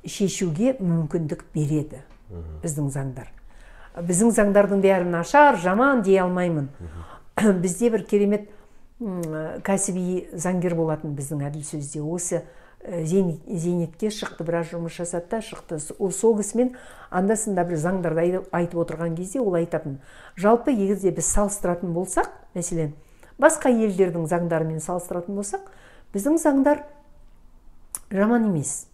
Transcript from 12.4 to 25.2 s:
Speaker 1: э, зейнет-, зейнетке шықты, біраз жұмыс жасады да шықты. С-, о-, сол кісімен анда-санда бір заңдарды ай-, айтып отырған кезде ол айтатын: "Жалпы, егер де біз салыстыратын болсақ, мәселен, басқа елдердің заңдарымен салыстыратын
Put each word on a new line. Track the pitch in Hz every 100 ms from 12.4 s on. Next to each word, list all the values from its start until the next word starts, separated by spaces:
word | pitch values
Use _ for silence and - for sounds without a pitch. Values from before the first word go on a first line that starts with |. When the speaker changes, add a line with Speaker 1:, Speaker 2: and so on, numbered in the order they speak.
| - - - -
Speaker 1:
э, | 359 175
зейнет-, | 156 190 180 156 -
зейнетке | 185 170 175 170 - 214
шықты, | 208 - -
біраз | 165 170 165
жұмыс | 170 170 -
жасады | 170 175 175
да | 170
шықты. | - - - 156
С-, | - -
о-, | 196
сол | 180 226 214
кісімен | 202 226 254 - - - -
анда-санда | 180 196 214 226 190
бір | 175 165
заңдарды | 165 190 170 160
ай-, | 175 185 -
айтып | 170 170 175
отырған | 165 156 170 165
кезде | 185 269
ол | 214
айтатын: | 175 170 156 156 135 - - - -
"Жалпы, | 202 233 269
егер | 240 190 202
де | 190
біз | 165 156
салыстыратын | 208 202 202 180 175 180
болсақ, | 165 190 - - - -
мәселен, | 180 170 165 151 151 - - - -
басқа | 302 311 262
елдердің | 233 220 180 185 170 156
заңдарымен | 175 175 160 160 156
салыстыратын | 156 180 - 180